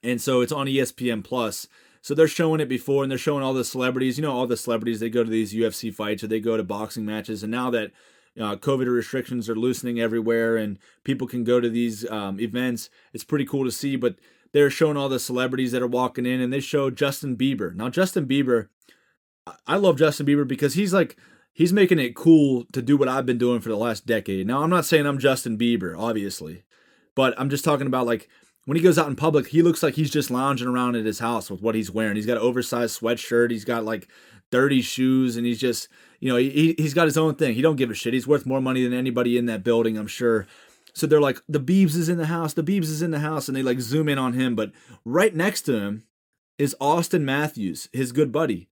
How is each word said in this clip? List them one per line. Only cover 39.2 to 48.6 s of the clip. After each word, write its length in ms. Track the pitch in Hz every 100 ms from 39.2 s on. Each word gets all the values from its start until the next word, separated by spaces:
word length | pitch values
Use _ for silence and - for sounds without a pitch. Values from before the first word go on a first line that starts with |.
| 123 120
in 100 | 120
that 180 | 110 95
building, 320 | 117 113 110
I'm 100 | 107
sure. 400 | - 120 110 95 - - _ _
So 120 | - 151
they're 140 | 151
like, 220 | 143 - -
"The 100 | 147
Biebs 380 | 131 190 185 160
is 100 | 165
in 100 | 175
the 100 | 160
house. 260 | 170 156
The 100 | 160
Biebs 200 | 156 196
is 180 | 156 156
in 100 | 170
the 80 | 151
house." 300 | 151 156 139
And 80 | 131
they, 60 |
like, 180 | 131 123
zoom 260 | 113 147 151
in 100 | 139
on 140 | 131
him. 240 | 123 131 113
But 160 | 104 - _ -
right 320 | 117 143 214 160
next 280 | 185 -
to 140 | - 117
him 260 | 101 107 _ _ _ _ _ _
is 160 | 143 -
Austin 460 | 139 165 170 175 139
Matthews, 640 | 139 151 120 98 73 -
his 220 | 123 127
good 180 | 123 147
buddy. 380 | 151 156 95